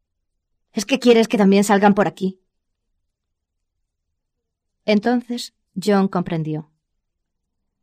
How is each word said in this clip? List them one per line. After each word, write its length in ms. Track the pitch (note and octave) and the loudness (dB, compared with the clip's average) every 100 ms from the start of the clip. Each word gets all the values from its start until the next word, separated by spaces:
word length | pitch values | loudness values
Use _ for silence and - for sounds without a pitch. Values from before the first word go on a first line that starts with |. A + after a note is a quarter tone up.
| _ _ _ _ _ _ _ | _ _ _ _ _ _ _
¿Es 140 | - - | -12 -4
que 140 | C4+ | 0
quieres 260 | B3 A3+ A3 | 2 4 2
que 120 | G3 | 2
también 260 | G3 G3 | 2 2
salgan 300 | G3+ G3+ G3+ | 2 2 2
por 120 | G3+ F3+ | 2 -2
aquí?". 340 | - F#3+ F#3+ _ _ _ _ _ _ _ _ _ _ _ _ _ _ _ _ _ _ _ _ _ _ _ _ | -4 -8 -8 _ _ _ _ _ _ _ _ _ _ _ _ _ _ _ _ _ _ _ _ _ _ _ _
Entonces 720 | - G#3 A#3 B3 B3 A#3+ - _ _ - | -2 -2 0 -2 -4 -12 -12 _ _ -8
John 240 | F#3+ G3+ G3 | -2 0 0
comprendió. 640 | F#3 F3 E3 D#3 D3+ D#3+ _ _ _ _ _ _ _ _ _ _ _ | -2 -6 -6 -6 -8 -12 _ _ _ _ _ _ _ _ _ _ _